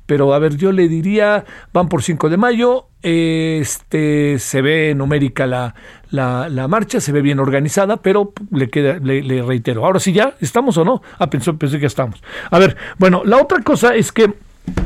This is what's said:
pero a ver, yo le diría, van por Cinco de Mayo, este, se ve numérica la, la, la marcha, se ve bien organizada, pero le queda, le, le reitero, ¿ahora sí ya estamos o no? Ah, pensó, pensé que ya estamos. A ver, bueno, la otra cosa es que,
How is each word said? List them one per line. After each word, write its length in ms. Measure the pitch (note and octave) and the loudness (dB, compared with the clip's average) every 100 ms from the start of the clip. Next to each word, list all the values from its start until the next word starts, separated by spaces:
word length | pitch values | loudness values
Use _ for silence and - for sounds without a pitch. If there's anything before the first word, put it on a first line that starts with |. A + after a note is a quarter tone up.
| - | -4
pero 280 | D3 C#3 | 0 2
a 40 | C#3+ | 2
ver, 180 | D#3 D3 | 0 0
yo 160 | G3 | 0
le 160 | F#3+ E3+ | 2 2
diría, 560 | E3 F3+ G#3 G#3 G#3 - - - | 0 0 2 2 0 -4 -18 -4
van 160 | - F3 | -2 0
por 140 | E3 | -2
Cinco 280 | D3 D#3 D3+ | -2 -2 0
de 60 | F3+ | 2
Mayo, 500 | A#3+ A#3 A#3+ B3+ - _ | 2 2 0 0 -4 _
este, 1400 | F3 E3 E3 D#3+ D#3+ D#3+ C#3+ - - D#3 D3+ D3 C#3+ C#3 | -2 0 0 0 -2 -2 -4 -8 -6 -2 0 2 0 -2
se 240 | - C3+ | -2 -2
ve 320 | C3+ D#3+ D#3 | 0 2 0
numérica 520 | C#3+ C#3 D3 C#3 - C3 | 0 0 0 0 -2 -2
la, 280 | B2+ A#2+ - - - - | -2 -6 -10 -20 -20 -8
la, 380 | C#3 B2+ B2 D#3+ | -4 -2 -2 -4
la 200 | B2+ C3 | -4 -2
marcha, 320 | A3 G#3 A3 | -2 -2 -4
se 120 | D3 | 0
ve 80 | C#3+ | 0
bien 180 | C#3+ C#3 | 2 0
organizada, 600 | C3+ C#3 D3 - G3 A3 | 0 0 0 0 0 0
pero 340 | F#3+ G3+ G3+ - G3+ | 2 2 0 -6 -6
le 200 | D3 B2+ | -2 -2
queda, 280 | D3+ C#3 E3+ | 0 0 0
le, 240 | C3+ C3+ | -2 -2
le 200 | C3+ C3 | -2 -4
reitero, 420 | A#2+ B2 B2 A#2 | -2 -2 -2 -2
¿ahora 160 | E3 - | 0 0
sí 120 | F#3+ | 0
ya 220 | F3+ C4 - | 0 0 -2
estamos 380 | - A3+ C4 E3 | -4 -2 0 0
o 60 | |
no? 180 | F3 B3+ - - | 0 0 -6 -6
Ah, 100 | E3+ | -4
pensó, 280 | C#3+ F3+ D#3 | -2 -4 -4
pensé 200 | C#3+ D3 | -4 -2
que 60 | |
ya 60 | C#3 | -2
estamos. 340 | - B2 - - - - | -2 -6 -8 -16 -16 0
A 80 | F3 | 4
ver, 180 | F#3+ - - - | 4 2 -12 2
bueno, 240 | F#3 F3+ | 2 4
la 120 | G3+ B3+ | 4 4
otra 260 | D4 F4+ | 4 0
cosa 320 | A3 B3 A#3+ | 0 2 2
es 160 | A#3 - | 2 0
que, 220 | - G#3 G#3 - - - - | 2 2 0 -16 -16 -8 -4